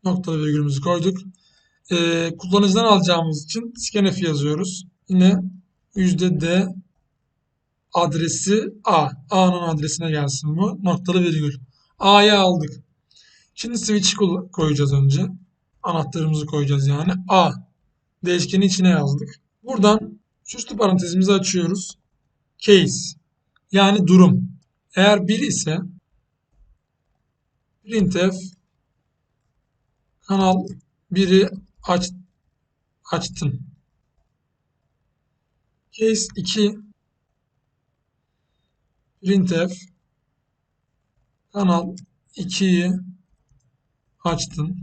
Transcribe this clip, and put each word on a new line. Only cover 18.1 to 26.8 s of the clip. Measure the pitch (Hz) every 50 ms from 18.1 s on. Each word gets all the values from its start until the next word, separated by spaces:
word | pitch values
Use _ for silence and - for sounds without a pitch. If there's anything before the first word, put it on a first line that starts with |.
| _ _ -
Değişkeni | 175 180 175 151 - 190 190 202
içine | 190 - 185 185 180
yazdık. | 165 151 143 139 139 - - - - _ _ _ _ _
Buradan | _ 240 262 214 190 208 214 220 - - - _ _ _ _ _ _
süslü | - - 240 - - -
parantezimizi | 202 214 190 185 180 175 165 170 190 185 196
açıyoruz. | 202 190 190 - - 180 165 165 190 202 - - - _ _ _ _ _ _ _ _ _ _ _ _ _
Case. | - - 202 185 160 139 131 - - - - _ _ _ _ _ _ _ _ _ _ _
Yani | 190 196 196 196 202 208 180
durum. | 160 185 180 180 151 123 120 - - - - _ _ _ _ _ _ _
Eğer | 185 190 208 208 202 185 180
bir | 220 -
ise | 285 220 185 - - 156 156 185 180 - - - _ _ _ _ _ _ _ _ _ _ _ _ _ _ _ _